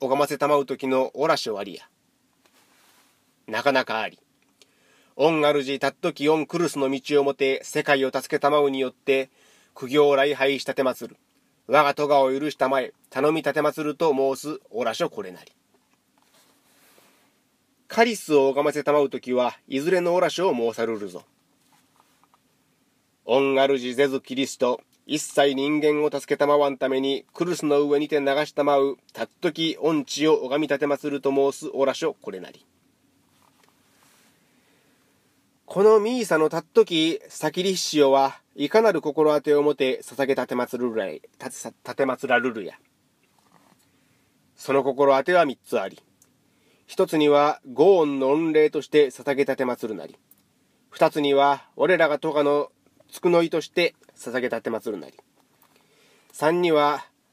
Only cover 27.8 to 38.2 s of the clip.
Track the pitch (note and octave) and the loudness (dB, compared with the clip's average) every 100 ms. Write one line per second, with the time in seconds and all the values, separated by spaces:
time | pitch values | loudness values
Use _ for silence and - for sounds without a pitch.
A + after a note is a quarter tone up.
27.8 | D3 C#3+ D3+ D3 C#3 C#3 D3+ - D3 C#3+ | 2 0 0 -2 0 0 -2 -2 2 2
28.8 | C#3 C3 _ - A2+ _ F3 D3+ E3 - | 0 -4 _ -12 -12 _ -6 -2 -4 -2
29.8 | D3+ D#3 C3 C3+ D#3 D3+ B2 C#3+ D3 C#3+ | -2 -2 -4 -2 2 2 0 -4 -2 -2
30.8 | C#3+ C#3+ D3+ C#3+ C#3 C#3 C#3 - D3+ - | -2 -4 -4 -4 0 2 0 -2 -8 -2
31.8 | C3+ B2+ C#3 - - F#2 E2+ - _ _ | -2 -2 -6 -6 -12 -14 -16 -20 _ _
32.8 | _ _ _ _ _ _ _ _ _ _ | _ _ _ _ _ _ _ _ _ _
33.8 | _ _ _ _ _ _ _ _ _ _ | _ _ _ _ _ _ _ _ _ _
34.8 | _ _ _ _ _ _ _ _ - F3+ | _ _ _ _ _ _ _ _ -8 2
35.8 | G#3 A3 G#3+ B3+ G3+ D#3+ D#3 D#3+ - - | 6 6 4 -2 0 2 2 -2 0 2
36.8 | C#3+ E3 D#3+ D#3+ - - D#3 F3 F#3+ F#3 | 2 2 0 -2 -10 -8 -6 -2 -2 -2
37.8 | - D3+ C#3 C3+ | -2 2 4 4